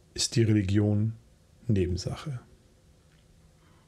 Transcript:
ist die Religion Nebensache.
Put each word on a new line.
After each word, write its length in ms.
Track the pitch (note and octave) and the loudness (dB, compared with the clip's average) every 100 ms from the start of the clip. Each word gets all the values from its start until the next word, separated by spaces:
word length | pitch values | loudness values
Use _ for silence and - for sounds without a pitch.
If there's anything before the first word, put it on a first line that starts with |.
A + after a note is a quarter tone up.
| _ | _
ist 240 | - - - | -8 -4 0
die 60 | |
Religion 720 | A2 G#2+ F#2+ G2+ G#2 G#2 A2 A2+ - _ _ _ - | 4 2 2 2 2 2 -2 -4 -18 _ _ _ -2
Nebensache. 720 | G2+ F2+ F2 - - - B2+ - - _ _ _ _ _ _ _ _ _ _ _ _ | 0 0 -2 -6 -8 -10 -12 -14 -20 _ _ _ _ _ _ _ _ _ _ _ _